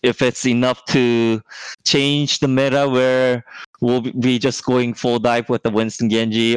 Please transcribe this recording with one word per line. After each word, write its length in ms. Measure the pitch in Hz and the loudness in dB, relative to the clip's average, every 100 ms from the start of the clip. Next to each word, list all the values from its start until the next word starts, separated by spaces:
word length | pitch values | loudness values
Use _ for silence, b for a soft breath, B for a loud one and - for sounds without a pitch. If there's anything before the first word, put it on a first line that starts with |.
if 200 | 120 113 | -2 0
it's 240 | 127 - 131 | 0 0 0
enough 360 | 120 127 123 - | 0 0 -2 -2
to 560 | 139 120 117 117 110 B B B B | 2 2 2 2 -2 B B B B
change 540 | - 143 139 147 143 - | -2 0 0 0 -2 -2
the 100 | 143 | 0
meta 400 | 131 135 139 139 | 0 2 0 2
where 560 | 127 131 127 131 123 B B - _ | 2 2 2 0 0 B B -20 _
we'll 180 | 120 123 | 0 0
be, 120 | 117 | -2
be 260 | 127 123 123 | -2 0 0
just 260 | 135 - | 0 -2
going 300 | - 127 123 | 0 0 0
full 240 | 110 123 117 | -2 -2 0
dive 320 | 117 120 117 | 0 0 0
with 120 | 117 | -2
the 40 | 117 | 0
Winston 380 | 107 113 - 117 | -2 -2 -2 0
Genji, 480 | 113 113 110 113 | 0 0 0 0